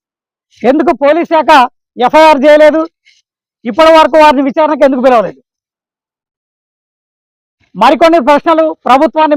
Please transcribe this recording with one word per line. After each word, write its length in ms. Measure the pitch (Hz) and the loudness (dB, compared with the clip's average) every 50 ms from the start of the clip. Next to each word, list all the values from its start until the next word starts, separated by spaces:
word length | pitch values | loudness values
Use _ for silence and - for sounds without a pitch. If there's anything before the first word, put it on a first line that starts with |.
| _ _ _ _ _ _ _ _ _ _ _ _ - 220 | _ _ _ _ _ _ _ _ _ _ _ _ -4 -2
ఎందుకు 220 | 277 311 254 302 302 214 277 | -2 -2 -2 -2 -4 -2 -2
పోలీస్ 300 | 277 302 339 330 - 339 | -2 -2 -2 -4 -4 -4
శాఖ 160 | 311 294 285 311 285 247 247 _ _ _ _ _ 208 240 | -4 0 2 2 2 2 0 _ _ _ _ _ -6 -4
ఎఫ్ఐఆర్ 340 | 240 - 311 311 311 311 277 247 | -2 0 2 2 2 2 2 2
చేయలేదు? 360 | 302 294 302 302 302 277 320 320 320 _ _ _ _ _ _ _ _ _ _ _ _ _ _ - | 2 2 4 4 2 2 0 -6 -6 _ _ _ _ _ _ _ _ _ _ _ _ _ _ -14
ఇప్పటి 280 | 226 220 - 320 320 330 311 | -10 -4 -2 0 2 2 2
వరకు 180 | 311 294 262 311 302 | 2 2 2 2 2
వారిని 200 | 302 285 269 277 277 | 2 2 0 -2 -4
విచారణకు 360 | - 330 311 302 311 254 294 | -4 -4 -2 -2 -2 0 -2
ఎందుకు 160 | 277 269 254 233 | -2 -2 0 0
పిలవలేదు? 340 | 262 254 226 196 160 - _ _ _ _ _ _ _ _ _ _ _ _ _ _ _ _ _ _ _ _ _ _ _ _ _ _ _ _ _ _ _ _ _ _ _ _ _ _ _ _ _ _ _ _ _ _ _ - 175 214 | 0 0 0 -2 -4 -8 _ _ _ _ _ _ _ _ _ _ _ _ _ _ _ _ _ _ _ _ _ _ _ _ _ _ _ _ _ _ _ _ _ _ _ _ _ _ _ _ _ _ _ _ _ _ _ -6 -2 0
మరికొన్ని 380 | 262 311 247 349 330 330 339 247 254 | 0 0 2 0 0 0 0 0 0
ప్రశ్నలు 360 | 294 285 - 339 330 311 320 311 320 _ - | -2 -2 0 -2 -2 -2 -2 -4 -4 _ -4
ప్రభుత్వాన్ని 500 | 247 247 269 302 320 - 311 311 302 302 | -2 0 0 0 -2 -2 -2 -2 -2 -2